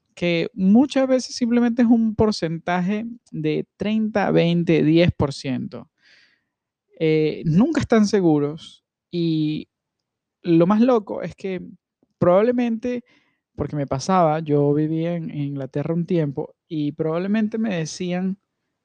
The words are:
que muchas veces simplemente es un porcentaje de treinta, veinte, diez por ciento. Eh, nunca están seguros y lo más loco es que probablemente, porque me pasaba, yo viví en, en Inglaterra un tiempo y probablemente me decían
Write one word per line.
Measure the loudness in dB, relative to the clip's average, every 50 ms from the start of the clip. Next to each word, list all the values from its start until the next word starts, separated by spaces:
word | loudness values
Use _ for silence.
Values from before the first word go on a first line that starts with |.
| _ _ _
que | -4 -2 0 0 0 -2 -4 -4
muchas | 0 2 4 6 4 4 4 2 0 0
veces | 2 0 0 -2 -4 -6
simplemente | -4 -2 0 0 2 0 0 2 2
es | 4
un | 4 4 4 2 0 0
porcentaje | 2 0 0 0 -2 -4 -6 -6 -6 -4 -2 -2 0 0 -2 -2 -4 -6 -8 -12 -16 _ _
de | -8 -4 -4 -2 -2 -4 -6 _ _
treinta, | -8 -4 -2 -2 -2 -2 -2 0 0 0 2
veinte, | 2 2 2 2 2 0 2 2 2 2 4
diez | 4 4 4 4 2
por | 0 -2 -4 -4 -4
ciento. | -6 -8 -6 -6 -6 -8 -10 -12 -14 -18 _ _ _ _ _ _ _ _ _ _ _ _ _ _ _ _ _ _ _ _ _ _ -4
Eh, | -2 0 2 2 0 0 -2 -4 -2
nunca | 0 2 4 4 2 2 0
están | 0 2 2 2 4
seguros | 4 2 2 4 4 4 2 0 -2 -6 -8 -14 -20 -20 _ _ _ _ _ _ _
y | -6 -2 -2 0 0 0 -2 -2 -4 -6 -8 _ _ _ _ _ _ _ _ _ _ _ _ _ _ _
lo | 0 2 4 4 6
más | 4 4 4
loco | 4 4 2 2 0 -4 -10 -10
es | -10 -10 -12
que | -10 -10 -8 -8 -10 -10 -14 -20 -20 _ _ _ _ _ _ _
probablemente, | 0 2 4 4 4 4 2 2 0 0 -2 -2 -4 -4 -6 -6 -8 -10 _ _ _ _ _ _ _ _ _ _
porque | -8 -8 -6 -4
me | -6 -4
pasaba, | -4 -4 -4 0 2 4 4 4 4 2 0
yo | 0 0 2 2 2 2 2
viví | 0 0 -2 -2 -2 -2
en, | -4 -4 -6 -6 -8
en | -8 -6
Inglaterra | -6 -6 -6 -8 -8 -6 -6 -6 -4 -2 -2
un | -2 -2
tiempo | 0 0 0 0 -2 -4 -6 -8 -10 _ _ _ -10
y | -6 -4 -4 -4 -4
probablemente | -4 -4 -4 -4 -4 -2 -2 -2 0 -2 -2 -2
me | -4 -4 -4 -4
decían | -4 -6 -6 -8 -8 -6 -4 -4 -4 -4 -4 -6 -8 _ _ _ _ _ _ _ _